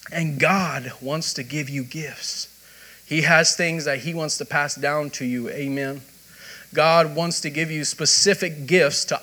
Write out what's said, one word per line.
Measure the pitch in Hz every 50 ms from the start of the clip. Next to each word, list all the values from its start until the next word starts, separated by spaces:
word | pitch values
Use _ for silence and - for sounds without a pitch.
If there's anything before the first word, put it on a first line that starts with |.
| - -
And | 160 165 165 156 143 135
God | 151 156 190 202 185 160 135 135 123 127 - -
wants | 127 135 147 160 165 - -
to | 156
give | 131 123 139 156 147 131
you | 143 139 127
gifts. | 127 - 160 151 143 - - - - - - - - - - - - - - - - - - -
He | - 147 160
has | 151 156 165 160 165 - -
things | - 175 165 165 165 143
that | 147 139 131
he | 123 165
wants | 165 165 156 151 - -
to | 151
pass | - 170 151 147 143 -
down | 135 143 143 147 151 147 143
to | - - 135
you, | 123 123 123 117 -
amen. | - 143 143 139 135 139 139 135 139 139 127 - - - - - - - - - - - - - -
God | 156 156 160 165 170 165 156 147
wants | 160 170 170 165 -
to | - 156
give | 143 151 160 156
you | 160 151 147
specific | - - - 160 143 - - - 196 196 - 190 175 156 151 139
gifts | 127 135 175 151 143 - - -
to | - 151 135